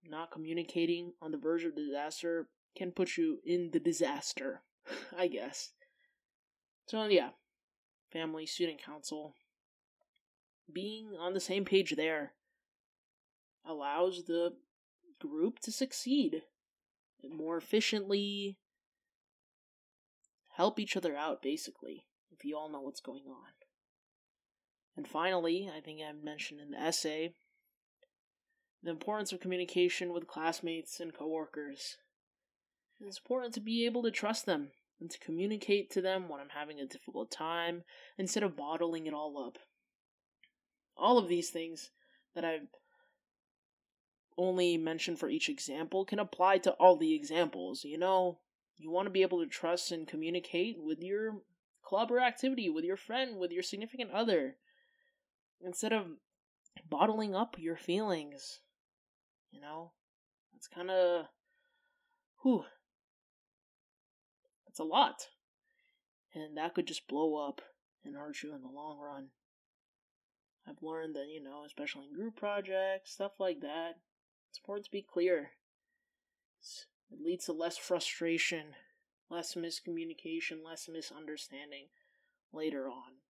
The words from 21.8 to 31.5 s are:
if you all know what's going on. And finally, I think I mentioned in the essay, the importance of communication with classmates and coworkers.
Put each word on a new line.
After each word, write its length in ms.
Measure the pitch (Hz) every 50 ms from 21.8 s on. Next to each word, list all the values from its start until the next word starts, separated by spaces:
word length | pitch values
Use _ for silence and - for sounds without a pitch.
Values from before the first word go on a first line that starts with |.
| - - - - - _ _ _ _ _
if 140 | 180 _ -
you 120 | 143 151
all 140 | 151 156 156
know 100 | 151 139
what's 200 | 135 135 139 -
going 240 | - - 131 139 139
on. 260 | 135 131 123 117 - _ _ - _ _ _ _ _ _ _ _ _ _ _ _ _ _ _ _ _ _ _ _ _ _ _ _ _ _
And 120 | - 147 -
finally, 640 | - 156 165 185 190 180 165 165 165 185 196 196 156
I 60 | 156
think 200 | 160 160 151 156
I 120 | 156 151 151
mentioned 480 | 151 151 151 151 151 147 - 147 147
in 100 | 147 -
the 80 | 143 -
essay, 560 | - 160 165 - - 160 151 156 160 170 175 _ _ _ _ _ _ _ _ _ _ _ _ _ _ _ _ _ _ _ _ _ _ _ _ _ _ _ _ _ -
the 80 | 170
importance 420 | 170 156 - - 208 214 208 196 202
of 80 | 180
communication 720 | - 180 180 180 180 175 - 180 180 180 - - 185 175 175
with 160 | 175 170 175
classmates 720 | - 160 156 165 165 - - 170 165 165 160 - - -
and 120 | 170 165 160
coworkers. 840 | - 151 156 160 160 156 -